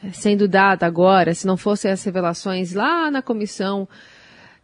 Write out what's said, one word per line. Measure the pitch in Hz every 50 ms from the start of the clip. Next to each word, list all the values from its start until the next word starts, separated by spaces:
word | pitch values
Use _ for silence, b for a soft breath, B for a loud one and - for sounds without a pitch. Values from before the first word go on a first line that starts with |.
| - 190 175
sendo | - - 208 208 202 208 190
dada | 185 190 196 196 190 175 175
agora, | 170 170 165 180 185 196 190 170 160 170
se | - -
não | 190 190 175
fossem | - 208 208 202 - 202
as | 190 190 -
revelações | 208 175 190 175 170 170 - - 196 190 185 185 175 180
lá | 202 226 285 339 339 320 302
na | 285 262
comissão, | 262 - 233 214 208 208 - - 196 196 202 202 190 B B B B B B B B B B B B B B B